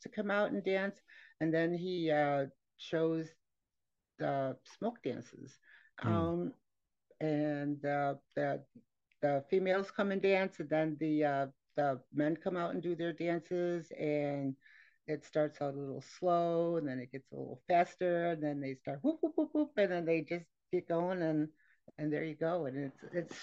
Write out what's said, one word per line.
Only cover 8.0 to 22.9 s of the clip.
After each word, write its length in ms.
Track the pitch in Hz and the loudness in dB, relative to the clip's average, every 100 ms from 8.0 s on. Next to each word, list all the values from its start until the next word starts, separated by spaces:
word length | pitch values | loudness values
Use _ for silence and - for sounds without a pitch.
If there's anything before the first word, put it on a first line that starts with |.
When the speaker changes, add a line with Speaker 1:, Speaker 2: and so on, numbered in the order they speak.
| 143 139 _ - | 0 -2 _ -4
Speaker 1:
the, 280 | 143 143 - - - _ _ _ | -2 -2 -8 -20 -20 _ _ _
the 220 | 143 139 - | 0 0 2
females 420 | 190 185 185 190 | 0 2 0 0
come 200 | - 202 | -2 0
and 100 | 196 | 2
dance, 380 | 196 190 190 - | 4 4 2 -4
and 100 | 147 | -2
then 280 | 156 156 147 | 0 2 0
the, 240 | 160 151 | 0 2
uh, 220 | 147 139 139 - _ - | 4 2 -2 -6 _ 0
the 240 | 143 131 - | 0 0 -4
men 220 | 143 151 165 | 0 0 0
come 220 | 190 180 | -2 -2
out 160 | 170 | -2
and 80 | 175 | -2
do 140 | 170 165 | -2 -2
their 180 | 170 | -4
dances, 800 | 160 170 170 - 180 175 175 165 - | -2 -2 -2 -2 -2 0 -2 -6 -4
and 580 | 151 147 143 143 139 135 - - - _ - | 0 0 0 0 -2 -4 -12 -20 -20 _ -8
it 160 | 151 | -8
starts 380 | - 160 151 151 | -4 0 0 -2
out 140 | 143 139 | -6 -4
a 20 | |
little 260 | 139 135 - - | -6 -8 -12 -2
slow, 580 | 180 175 170 170 170 165 | 2 4 4 2 2 0
and 100 | 147 | -2
then 100 | 127 | -4
it 140 | 123 | -8
gets 200 | 135 - | -12 -12
a 40 | 139 | -12
little 260 | 135 131 - | -10 -10 2
faster, 640 | 175 180 - 180 170 170 | 2 2 0 0 2 0
and 100 | 165 | 0
then 180 | 151 143 | -2 -2
they 140 | 135 | -4
start 260 | 131 - 143 | -6 -8 -2
whoop, 160 | 262 311 | -2 0
whoop, 120 | 330 311 | 0 0
whoop, 140 | 302 | 0
whoop, 180 | 302 294 - | 0 0 2
and 140 | 196 | 2
then 120 | 175 | 2
they 180 | 165 165 | 2 2
just 240 | 151 175 170 _ _ | 2 -4 -6 _ _
get 140 | 180 - | -2 0
going, 340 | 170 180 185 | 0 2 0
and, 260 | 160 156 156 - _ _ - - | 2 2 0 -4 _ _ -20 -6
and 140 | 151 | -2
there 120 | 151 | -2
you 120 | 160 151 | -2 -2
go. 300 | 165 175 139 | 0 0 -2
And 120 | 135 | -4
it's, 260 | 139 | -6